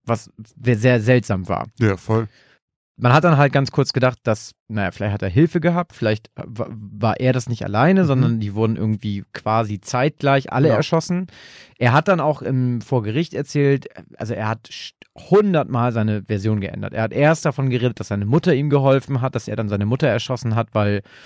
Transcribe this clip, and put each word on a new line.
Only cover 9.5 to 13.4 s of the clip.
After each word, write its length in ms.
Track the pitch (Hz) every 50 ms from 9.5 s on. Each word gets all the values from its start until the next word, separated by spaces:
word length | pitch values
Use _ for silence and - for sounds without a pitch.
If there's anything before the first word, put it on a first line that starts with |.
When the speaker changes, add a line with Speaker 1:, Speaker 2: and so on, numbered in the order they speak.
| 110 113 113 104 104 98
Speaker 1:
zeitgleich 720 | - - - 123 127 147 143 - - 143 135 139 131 - -
alle 160 | 127 143 160
Speaker 2:
Genau. 80 | 123 107
Speaker 1:
erschossen. 500 | 151 - - 165 160 - 180 180 185 175 - - - - - - - - _ -
Er 140 | 123 120
hat 160 | 120 143 165 -
dann 140 | 190 170
auch 200 | 143 151 151 -
im, 380 | - - 131 131 127 123 123 120
vor 240 | 110 - - 127 107
Gericht 300 | 104 110 135 175 - -
erzählt, 560 | -